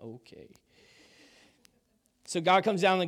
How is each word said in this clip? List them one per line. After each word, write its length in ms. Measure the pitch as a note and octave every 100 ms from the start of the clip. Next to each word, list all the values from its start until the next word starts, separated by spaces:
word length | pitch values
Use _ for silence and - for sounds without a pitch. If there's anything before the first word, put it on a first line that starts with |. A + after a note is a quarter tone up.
Okay." 460 | A#2 A#2+ _ - - - _ _ _ _ - - - _ _ _ _ _ _ _ _ _ -
So 140 | F3+
God 220 | E3 F#3+
comes 180 | F#3+ G3
down 120 | F#3+
in 60 |
the 60 | F#3